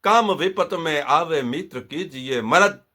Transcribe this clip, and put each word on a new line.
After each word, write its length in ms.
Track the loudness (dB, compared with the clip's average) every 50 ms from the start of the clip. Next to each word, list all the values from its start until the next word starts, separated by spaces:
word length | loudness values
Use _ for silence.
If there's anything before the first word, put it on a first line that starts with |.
કામ 320 | 4 4 4 4 4 2 0
વિપત 400 | 0 -2 -2 0 -2 -2 -2 -2
મેં 320 | -4 -4 -2 -2 -2 0
આવે. 360 | 2 2 2 2 0 -2 -2
મિત્ર 380 | -2 -2 -6 -6 -8 -8 -12 -14
કીજીએ 600 | -12 _ -10 -10 -10 -10 -10 -14 -8 -6 -4 -4
મરદ 380 | -2 2 4 4 4 4 2 -6 _ _ _